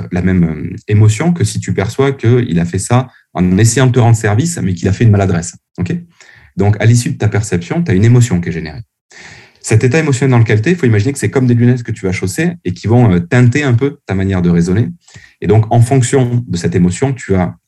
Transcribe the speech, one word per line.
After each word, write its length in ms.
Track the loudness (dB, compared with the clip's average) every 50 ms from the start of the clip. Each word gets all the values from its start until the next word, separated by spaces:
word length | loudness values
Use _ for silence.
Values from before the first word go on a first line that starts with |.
| -12 -8
la 120 | -6 -4 -2
même, 220 | 0 2 2 0
euh, 320 | 0 -2 -6 -8 -10 -10 -12 -6 -2
émotion 440 | 2 4 4 4 2 2 0 -2 0
que 120 | 0 -2
si 160 | -4 -4 -6
tu 140 | -6 -4 -4
perçois 380 | -2 -4 -2 -2 -2 0 0 -2
qu'il 460 | -2 0 2 2 2 0 0 -2 -2
a 60 | -2
fait 140 | -2 -4 -6
ça 300 | -4 -2 0 -2 -2 -4 -8 _ _ _ _
en 240 | -2 0 0 2 2
essayant 280 | 2 2 2 2 2
de 60 | 2 2
te 60 | 2
rendre 180 | 4 4 2
service, 420 | 2 0 0 0 0 -2 -2 -4 -4 -4
mais 120 | -4 -4
qu'il 140 | -2 -2 -2
a 40 | 0
fait 120 | 2 2
une 60 | 4
maladresse. 440 | 4 4 2 0 -2 -4 -4 -8 -12 -18 _ _ _ -8
Ok ? 160 | -6 -6 -6 -8 -10 -14 _ _ -20 -20 -20 -20 -20 _ _
Donc, 200 | -2 0 0 0 2
à 60 | 2
l'issue 240 | 2 2 2 2 -2
de 60 | -4
ta 120 | -2 -2 -2
perception, 540 | -2 -2 -2 -2 -4 -6 -4 -4 -4 -4 -2
t'as 120 | 0 0
une 100 | 2 4
émotion 360 | 4 4 4 4 2 0 -2
qui 80 | -4 -4
est 40 | -6
générée. 280 | -8 -8 -10 -12 -14 -16 -20 _ _ _ _ -20 -20 -20 -20 -20 -20 -20 -20 _ _
Cet 240 | -4 -2 0 2 2
état 140 | 2 2 2
émotionnel 320 | 0 0 0 0 0 2
dans 80 | 2 2
lequel 220 | 2 2 2 0
t'es, 140 | 0 0 0
faut 120 | 0 0
imaginer 260 | 0 2 2 0 -2 -2
que 60 | -4
c'est 120 | -4 -4
comme 160 | -2 0 0
des 80 | 2 2
lunettes 280 | 2 4 2 2 0 -2
que 100 | -6 -8
tu 120 | -6 -4
vas 80 | -4 -4
chausser 400 | -4 -4 -4 -4 -2 -4 -4 -4 -6 -6
et 80 | -8 -8
qui 140 | -6 -2
vont, 260 | 0 2 4 4 4 2
euh, 80 | 2
teinter 420 | 0 0 2 2 4 4 2 2 0
un 120 | 0 0
peu 240 | 0 0 -2 -4 -8 _
ta 80 | -6 -4
manière 280 | -4 -2 -2 -2 0 0
de 80 | 2
raisonner. 380 | 2 2 2 0 0 0 -2 -2 -6 -10 _ _ -20 -20 -20 -20 _ _
Et 60 | -2
donc, 200 | 2 2 2 2 2
en 100 | 2 2
fonction 640 | 2 2 2 0 0 2 0 0 0 0 -2 -4 -4
de 100 | -4 -6
cette 180 | -4 -4 -2 0
émotion, 380 | 0 0 0 0 -2 -4 -4 -4
tu 200 | -6 -4 -2 -2
vas 240 | -2 -2 -2 -6 -10 _